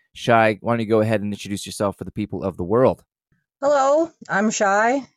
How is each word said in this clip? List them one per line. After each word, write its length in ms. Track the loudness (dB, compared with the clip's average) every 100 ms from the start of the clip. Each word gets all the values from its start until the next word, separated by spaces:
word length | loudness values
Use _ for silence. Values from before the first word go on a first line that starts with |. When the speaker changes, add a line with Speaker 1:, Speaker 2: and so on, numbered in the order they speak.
| _
Speaker 1:
Shy, 460 | -6 2 4 4 0
why 140 | -2
don't 60 | -2
you 60 | 2
go 140 | 2
ahead 220 | 2 0
and 100 | -4
introduce 320 | -8 -8 -10
yourself 320 | -8 -4 -4 -4
for 80 |
the 60 | -10
people 340 | -8 -8 -6
of 140 | -6 -6
the 40 |
world? 420 | -2 2 2 0 _ _ _ _ _ -4
Speaker 2:
Hello, 480 | 0 2 2 2 0 -6 -6
I'm 220 | -2 -2
Shy, 560 | 0 0 2 2 0 -6